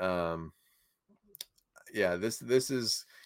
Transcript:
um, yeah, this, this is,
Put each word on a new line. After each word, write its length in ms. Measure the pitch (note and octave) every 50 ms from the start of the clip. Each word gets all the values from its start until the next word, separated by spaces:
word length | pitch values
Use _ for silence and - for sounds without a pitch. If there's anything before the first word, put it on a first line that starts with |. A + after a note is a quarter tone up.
um, 520 | F#2 F#2 F2+ F2 E2+ E2 E2 E2 E2 D#2+ - _ _ _ _ _ _ _ _ _ _ _ G#3 _ _ G#3 G3+ - - - _ _ _ _ _ - - - -
yeah, 220 | G#2+ G2 F2+ F2
this, 220 | F2+ G2 A#2 A2 -
this 300 | A#2+ A#2 B2+ C3 C3 -
is, 360 | C#3 B2+ A#2 G#2+ - - - - - - -